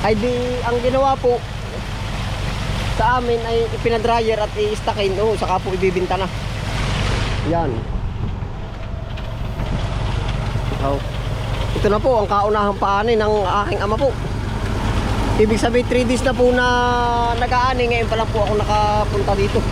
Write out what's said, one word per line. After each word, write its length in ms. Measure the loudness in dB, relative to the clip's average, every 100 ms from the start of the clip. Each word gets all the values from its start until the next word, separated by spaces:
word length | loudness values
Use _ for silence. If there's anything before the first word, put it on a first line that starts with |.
Ay 120 | 2 2
di, 160 | 0 0 -2 -2 0
ang 80 | 0
ginawa 320 | 2 2 2 2
po 240 | 2 2 -2 -8 -8 -8 -6 -6 -4 -4 -4 -4 -4 -2 -2 -2 -2 2
sa 200 | 4 2
amin 200 | 2 0
ay 240 | 0 0 0 0
ipinadryer 560 | 0 2 2 2 2 0
at 160 | -2
i-stackin. 640 | 0 0 0 -2 0 0 2
Oo, 160 | 0 0
saka 200 | 0 0
po 160 | 0
ibibinta 480 | 0 2 2 0 0
na. 80 | -2 -4 -4 -4 -4 -2 0 0 0 0 0 0 0
Yan. 240 | 0 0 -2 -4 -4 -4 -4 -4 -4 -6 -8 -8 -8 -8 -8 -8 -8 -8 -6 -6 -4 -2 -2 -2 -2 -2 -2 -2 -2 -2 -2 -2 -2
Oh. 160 | 0 -2 -4 -4 -4 -4 -4 -2 -2 0
Ito 80 | 2
na 140 | 2
po 180 | 2 2
ang 80 | 2
kaunahang 480 | 2 2 2 0 0
paanin 440 | 0 0 2 2
ng 140 | 2 2 2 0
aking 160 | 0 -2
ama 160 | 0 0
po. 160 | 0 0 -4 -4 -4 -4 -2 -2 0 0 0 0 0 2
Ibig 160 | 4 4
sabihin, 320 | 2 2 2
three 160 | 0
days 160 | 2 2
na 160 | 0 2
po 160 | 4
na 140 | 4 2 2 2 2 0 0 0 0
nag-aani. 480 | 0 2 2 2 0
Ngayon 220 | 0 0
pa 80 | 0
lang 80 | 0
po 160 | 0
ako 80 | 2 0
nakapunta 720 | 2 2 2 2 0 0 0
dito. 320 | 2 2 0 0